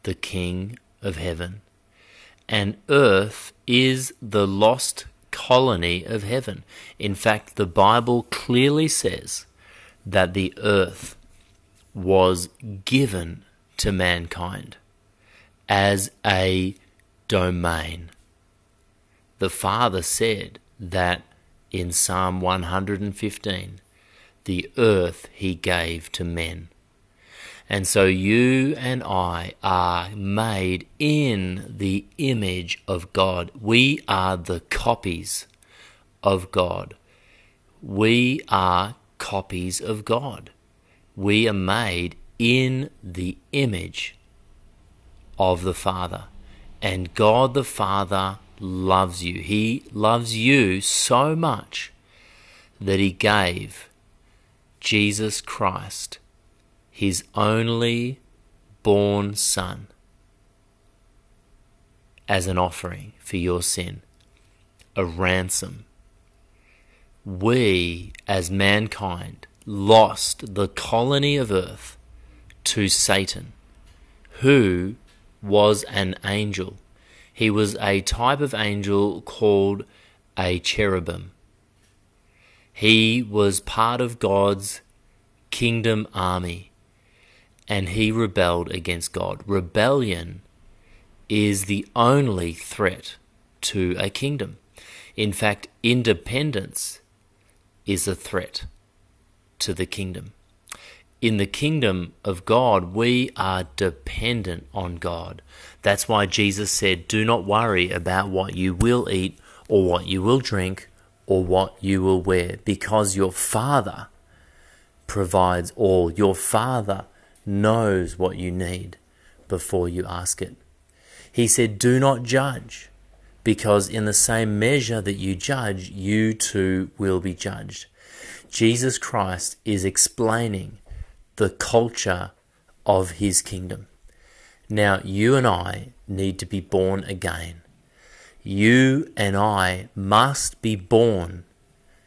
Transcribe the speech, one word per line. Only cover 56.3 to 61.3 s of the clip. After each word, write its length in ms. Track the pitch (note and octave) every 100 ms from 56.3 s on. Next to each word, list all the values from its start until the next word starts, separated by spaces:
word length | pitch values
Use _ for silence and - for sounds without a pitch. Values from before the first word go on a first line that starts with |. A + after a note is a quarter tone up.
| _ _ _ _ _ _
his 340 | - G2+ F2 - G#2
only 840 | G#2 A2 A#2 A#2 A#2 A#2 B2 C3+ _ _ _ _ _ _
born 540 | A2 G2+ G2+ G2+ G2+ G#2
Son, 540 | - - F2+ F#2+ G#2 _ _ _ _ _ _ _ _ _ _ _ _ _ _